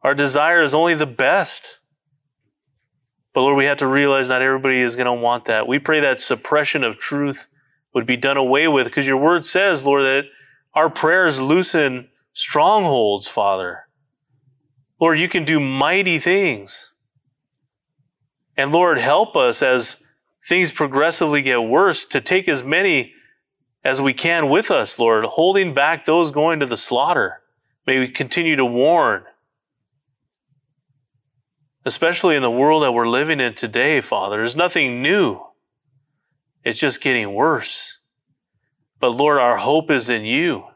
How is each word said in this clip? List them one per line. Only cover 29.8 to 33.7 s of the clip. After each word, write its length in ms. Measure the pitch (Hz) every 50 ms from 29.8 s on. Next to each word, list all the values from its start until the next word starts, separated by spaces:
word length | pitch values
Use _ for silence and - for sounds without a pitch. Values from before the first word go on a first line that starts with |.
| _ _ _ _ _ _ _ _ _ _ _ _ _ _ _ _ _ _ _ _ _ _ _ _ _ _ _ _ _ _ _ _ _ _ _ _ _ _ _ _ _
especially 520 | 131 - - - 165 175 170 - 185 156
in 60 | 143 131
the 80 | 123
world 340 | 117 120 135 147 156 156 151
that 80 | 135 120
we're 160 | 120 117 117
living 320 | 117 127 143 156 160 143
in 140 | 131 120 110
today, 460 | - - 117